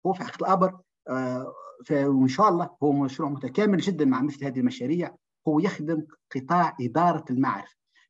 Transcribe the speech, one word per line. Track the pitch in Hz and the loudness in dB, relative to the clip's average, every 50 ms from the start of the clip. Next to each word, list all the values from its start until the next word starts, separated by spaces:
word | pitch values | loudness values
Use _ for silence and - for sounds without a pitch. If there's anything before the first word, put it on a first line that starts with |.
| - | -4
هو | 180 190 | -4 -4
في | - - | -4 -6
حقيقة | - - - 160 | -12 -10 -6 0
الأمر، | 185 190 185 185 185 - - _ _ _ _ _ - | 0 2 4 2 2 0 -4 _ _ _ _ _ -6
آه، | 127 131 131 127 127 127 131 - - - - - - - - | -4 -4 -2 -4 -4 -6 -8 -10 -14 -16 -20 -20 -20 -16 -6
ف-، | - 156 | -2 0
وإن | 143 139 143 139 131 131 127 | 2 2 4 4 4 4 4
شاء | 131 - 190 202 | 4 4 4 4
الله | 175 170 170 - - _ 143 | 4 2 0 -4 -4 _ 0
هو | 147 139 | 2 2
مشروع | 143 139 131 - - 165 143 | 2 0 -2 -4 -4 -6 -6
متكامل | 147 135 - 123 - - 214 202 196 170 | -6 -6 -8 -4 0 0 2 2 2 2
جدًا | 139 202 185 151 151 | 0 0 0 2 2
مع | 135 127 113 131 | 2 2 2 0
مثل | 147 143 - 143 | -2 -4 -6 -8
هذه | 139 123 131 | -6 -2 -2
المشاريع. | 123 120 - - 123 127 160 175 170 - - _ _ _ _ _ _ 160 | -2 -2 -2 -4 -4 -2 -2 -2 -2 -4 -8 _ _ _ _ _ _ 0
هو | 151 151 | 2 2
يخدم | 175 196 170 - 151 151 165 156 156 - - _ _ _ - | 2 0 -2 -4 -4 -4 -4 -4 -4 -6 -12 _ _ _ -8
قطاع | 135 127 - 175 180 - - - - | -8 -4 0 2 2 2 0 -2 -4
إدارة | 127 117 110 156 175 175 170 156 - - | -6 -2 0 2 2 2 2 0 -2 -4
المعرفة، | 127 123 131 123 104 98 - - _ _ _ _ _ _ _ _ | -2 0 0 0 -2 -4 -8 -14 _ _ _ _ _ _ _ _